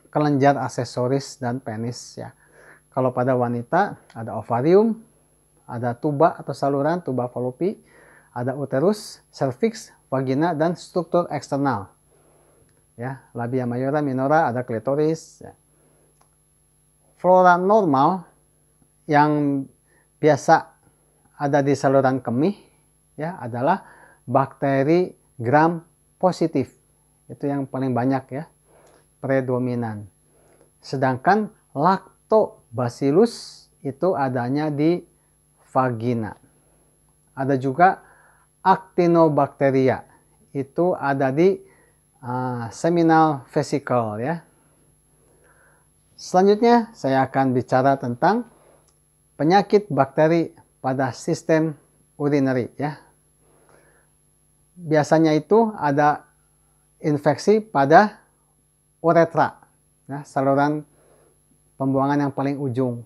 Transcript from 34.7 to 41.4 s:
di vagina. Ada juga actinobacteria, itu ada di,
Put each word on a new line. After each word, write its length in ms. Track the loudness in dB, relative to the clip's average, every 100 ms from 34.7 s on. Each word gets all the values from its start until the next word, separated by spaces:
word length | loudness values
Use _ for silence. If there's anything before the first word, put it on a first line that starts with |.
di 360 | -2 0 0 -6 _ _ _ _ _ _
vagina. 640 | -2 -2 -2 -4 -4 -4 -10 _ _ _ _ _ _ _ _ _ -8
Ada 160 | -2 -2
juga 440 | -2 2 2 2 -6 _ _ _ _ _ 0
actinobacteria, 1400 | 0 0 0 2 4 4 4 0 0 0 2 2 0 -6 _ _ _ _
itu 480 | -10 -8 -2 -2 -2
ada 320 | -2 -2 0
di, 240 | 2